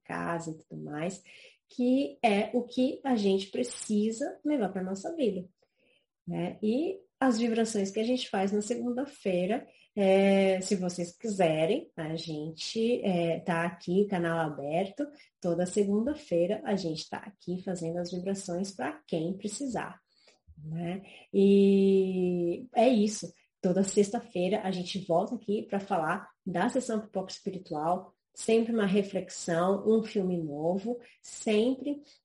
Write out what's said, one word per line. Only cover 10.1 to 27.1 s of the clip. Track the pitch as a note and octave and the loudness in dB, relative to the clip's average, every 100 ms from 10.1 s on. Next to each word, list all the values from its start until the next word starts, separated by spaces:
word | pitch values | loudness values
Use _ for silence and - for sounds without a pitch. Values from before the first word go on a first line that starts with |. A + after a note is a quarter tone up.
| F#3+ G3 G3 F#3+ F#3+ | 6 6 6 4 2
se | F#3+ G3+ | 0 -2
vocês | F3+ F3+ E3+ - | -2 -4 -8 -8
quiserem, | A3+ G3 E3 D#3 E3 C4 E4+ - | -4 2 2 4 2 0 -4 -8
a | D#3 | -6
gente, | E3 E3 D3+ D#3 D#3+ - A3+ A3+ B3 | -6 -8 -8 -8 -10 -8 -2 0 0
é, | G3+ F3 E3+ E3 | 0 2 0 -2
tá | - E3 | -2 -2
aqui, | F3 F3+ - F#3 G3+ | -2 -4 0 2 2
canal | F#3 E3+ E3 | 0 0 0
aberto, | D#3 C#3 C#3+ D#3+ G3 - D4 - _ _ | -2 -4 -4 -2 -2 -6 -10 -12 _ _
toda | F3+ E3+ | -2 0
segunda-feira | F3+ G#3+ G3+ G#3 A#3+ D4 - E3+ F3+ A3 - | 0 0 2 0 0 -4 -2 0 2 -2 -2
a | G3 | -2
gente | E3+ D#3+ - | -2 -6 -8
tá | - | -12
aqui | G#3 - - F3+ | -14 -14 -8 -6
fazendo | G3 F3 E3 F3 | -6 -6 -4 -6
as | F3 | -6
vibrações | F3+ F#3+ G3 - F3 G3 | -6 -4 -6 -6 -6 -6
pra | - C4 - - | -6 -8 -8 -6
quem | E3+ E3 F#3+ | -4 -4 -4
precisar, | G#3 - C#4 F#3 D3+ - _ _ _ _ - - | -8 -6 -6 -6 -8 -12 _ _ _ _ -20 -16
né? | D3+ E3 E3+ F#3+ - - - | -10 -8 -6 -8 -12 -20 -2
E | G3 G3 G3 G3 G3 G3 F#3+ F#3+ F#3 F3+ F3+ E3+ F3+ - | 6 8 8 8 8 6 6 4 2 0 2 0 -2 -2
é | - A#3+ | 4 6
isso. | A3+ G#3 - - - _ _ | 6 4 0 -10 -14 _ _
Toda | F#3 F#3 | 0 2
sexta-feira | G3 G#3 G3+ A#3 - F3+ F#3 G#3 | 2 4 2 0 -6 -2 0 0
a | F#3+ | -2
gente | F#3 F3+ F#3+ - | -4 -4 -6 0
volta | E3+ G#3 B3 | 2 0 -4
aqui | - G#3+ | -4 -4
pra | - G3 | -2 -4
falar | - F3+ D#3 F#3+ - _ | -2 -2 0 -2 -6 _
da | F#3+ E3+ A3+ | -6 0 0
sessão | C4 B3+ G#3+ | 0 -2 -4
Pipoca | - | -4